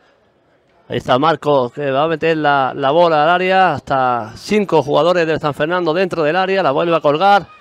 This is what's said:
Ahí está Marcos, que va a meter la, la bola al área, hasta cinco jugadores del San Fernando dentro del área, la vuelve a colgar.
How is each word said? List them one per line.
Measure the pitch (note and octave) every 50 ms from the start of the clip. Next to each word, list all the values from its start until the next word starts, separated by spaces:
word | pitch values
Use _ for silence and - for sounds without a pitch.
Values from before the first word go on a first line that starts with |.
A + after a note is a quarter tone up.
| _ _ _ _ _ _ _ _ _ _ _ _ _ _ _ _ _ -
Ahí | A#2
está | A#2+ - - C3
Marcos, | B2+ D3+ E3 D#3 C#3 - D3 D3 C3+ B2 A#2+
que | - C#3+ D3 C#3
va | C3 C3+ D3+
a |
meter | E3 E3 D3 D#3 D#3+ E3
la, | D#3 D3+ C#3+ C#3+ C#3 C3 B2+ A#2+
la | C#3 C#3 C3+
bola | D3 E3+ F3 E3 D#3+ D3 D3
al | D#3+
área, | F3 F3+ F#3 F#3 F#3+ F#3+ F#3 F3 D3
hasta | A#2+ - - C#3+ C3 B2+ B2+ B2 A#2+ A2 A2 -
cinco | - - - G3+ G#3+ G3+ - E3 D#3 B2+
jugadores | C#3+ D3 D3 D3+ F3 F3+ F3+ E3
del | D#3+ D#3 C#3
San | - D3 C3+
Fernando | - D3 D#3+ F3+ F3+ F3 D#3+ D#3
dentro | F3+ G3 F3 E3+ E3 D3+
del | D3 D#3+
área, | F#3 F#3+ F#3 F#3+ F#3+
la | F3 C#3
vuelve | C3+ D3+ F3 E3+ E3
a | D#3
colgar. | - D3+ C#3+ D#3 F#3+ G3+ G3+ G3 D#3 - - -